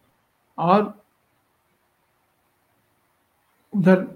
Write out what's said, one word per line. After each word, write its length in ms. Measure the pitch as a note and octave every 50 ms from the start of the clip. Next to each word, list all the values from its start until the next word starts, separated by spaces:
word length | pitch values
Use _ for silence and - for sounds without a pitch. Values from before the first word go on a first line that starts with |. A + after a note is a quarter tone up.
| _ _ _ _ _ _ _ _ _ _ _ -
और 460 | D#3+ E3+ F#3 G#3 G#3 G3+ - - _ _ _ _ _ _ _ _ _ _ _ _ _ _ _ _ _ _ _ _ _ _ _ _ _ _ _ _ _ _ _ _ _ _ _ _ _ _ _ _ _ _ _ _ _ _ _ _ _ _ _ _ _ _ -
उधर 280 | G3+ E3 F#3 F#3 F#3 G#3 - -